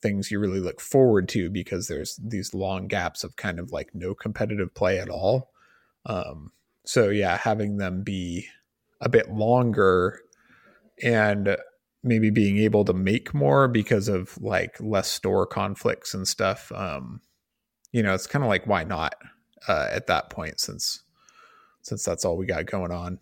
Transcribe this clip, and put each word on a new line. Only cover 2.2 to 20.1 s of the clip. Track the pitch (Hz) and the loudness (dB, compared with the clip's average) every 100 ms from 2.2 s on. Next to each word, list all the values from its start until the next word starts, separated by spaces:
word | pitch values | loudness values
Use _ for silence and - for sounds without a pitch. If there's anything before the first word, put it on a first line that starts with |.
these | 110 104 - | -8 -8 -8
long | 95 95 95 95 | -6 -4 -6 -4
gaps | 101 87 - | -4 -4 -6
of | 87 | -12
kind | - 101 87 | -8 -8 -6
of, | 87 | -8
like, | 80 - - | -8 -8 -8
no | 90 | -8
competitive | 101 110 104 107 104 90 | -6 -8 -4 -4 -2 -6
play | - 95 95 | -2 0 0
at | 92 | -4
all. | - 95 131 - _ _ _ _ _ - | -2 2 2 -2 _ _ _ _ _ -8
Um, | 95 - 76 76 _ _ _ | -6 -6 -12 -18 _ _ _
so | - 127 104 | -2 2 4
yeah, | 104 95 85 | 4 2 0
having | 117 107 104 101 | 0 0 -2 -2
them | 95 92 | -4 -4
be | 101 95 87 85 - - _ _ _ _ | -4 -6 -6 -8 -10 -20 _ _ _ _
a | 120 | 4
bit | 117 - | 4 2
longer | 107 107 123 120 101 95 92 92 - _ _ _ _ _ _ _ _ | 0 4 6 4 4 6 6 2 -2 _ _ _ _ _ _ _ _
and | 120 113 107 101 98 98 - _ _ _ | 2 4 4 2 0 0 -6 _ _ _
maybe | 127 113 107 | 2 4 6
being | 107 101 101 | 6 4 4
able | 110 107 | 4 4
to | 98 | 4
make | 92 95 113 - | 2 2 0 -2
more | 143 143 139 131 | 0 4 6 4
because | 117 101 107 104 | 2 2 0 2
of, | 95 90 - | -2 -4 -10
like, | 95 92 90 - | -4 -2 -2 -6
less | 107 101 - | -2 -2 -2
store | - 98 98 92 | -4 0 2 0
conflicts | - 101 101 - - - | -2 -4 -2 -4 -4 -8
and | 95 95 | -6 -6
stuff. | - 98 - - | -2 -2 -2 -10
Um, | 98 95 71 62 113 _ _ _ _ _ _ _ | -8 -6 -8 -10 -16 _ _ _ _ _ _ _
you | 123 | -2
know, | 104 | 0
it's | 95 - | 0 -2
kinda | 147 117 | -2 0
like, | 95 - | 0 2
why | 95 | 0
not, | 82 85 80 - - _ _ _ - | 0 -4 -4 -6 -18 _ _ _ -2
uh, | 80 58 | 0 0
at | - | -4
that | - | 0